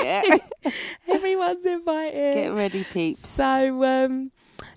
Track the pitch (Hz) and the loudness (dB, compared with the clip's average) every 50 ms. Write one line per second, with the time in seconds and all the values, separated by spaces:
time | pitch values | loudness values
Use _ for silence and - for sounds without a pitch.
0 | 147 127 165 403 403 381 311 330 - - - - - 302 - - - - - - | 0 0 0 2 4 6 6 4 4 0 -10 -8 -6 -6 -4 -6 -8 -10 -12 -8
1 | _ 349 381 392 392 381 381 381 359 349 359 359 359 359 349 339 339 339 311 311 | _ 0 0 2 2 0 0 0 0 0 -2 -2 -2 -2 -2 -2 -2 -2 -2 -2
2 | 320 311 302 285 285 285 277 277 - - 196 208 202 196 185 196 185 - - 185 | -4 -4 -2 0 0 0 2 0 0 -2 -2 -2 -2 -2 -2 -4 -6 -4 -2 -2
3 | 165 160 - - - - - - 269 269 269 262 262 269 262 254 262 262 262 262 | -2 -2 -2 -2 -2 0 2 2 2 2 2 2 2 0 2 2 2 2 4 2
4 | 262 262 262 262 262 262 - _ _ _ _ - - - - | 2 0 0 -4 -6 -8 -12 _ _ _ _ -16 -16 -16 -16